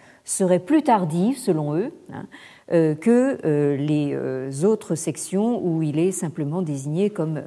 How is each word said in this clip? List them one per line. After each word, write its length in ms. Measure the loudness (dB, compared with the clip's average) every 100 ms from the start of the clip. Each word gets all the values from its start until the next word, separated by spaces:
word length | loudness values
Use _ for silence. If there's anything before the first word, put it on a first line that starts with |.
| -20 -18
seraient 380 | -8 0 2 2
plus 220 | 2 2
tardives, 560 | 4 2 2 0 0 0
selon 360 | 0 0 0
eux, 180 | -2 -4 -8 -16
hein, 140 | -16 -16 -18 -20 -18 0
euh, 220 | 2 4
que, 440 | 2 4 4 4 0
euh, 320 | 0 2 2 0
les, 340 | 0 0 0
euh, 380 | -2 -4 -6 -6 0
autres 300 | 2 0 -2
sections 680 | -4 -4 -6 -4 -2 0 0
où 180 | -2 0
il 160 | 0 0
est 140 | 0
simplement 500 | 0 -6 -4 -4 -2
désigné 480 | -4 -4 -4 0 0
comme 320 | 0 -4 -4